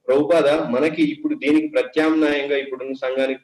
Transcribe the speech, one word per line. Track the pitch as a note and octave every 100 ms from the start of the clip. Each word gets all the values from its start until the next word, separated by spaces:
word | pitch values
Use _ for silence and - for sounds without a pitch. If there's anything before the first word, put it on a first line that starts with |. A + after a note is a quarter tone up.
| -
ప్రభుపాద | C3+ D3+ E3 C#3+
మనకి | D#3 C3 B2 D#3+ E3 D3
ఇప్పుడు | - - -
దీనికి | C3+ D#3 D3+
ప్రత్యామ్నాయంగా, | B2+ B2 D#3 D#3 D#3 D3+ C#3+ C#3 C#3
ఇప్పుడున్న | C3+ B2+ C3
సంఘానికి | C3 C3 C3 C3+ C3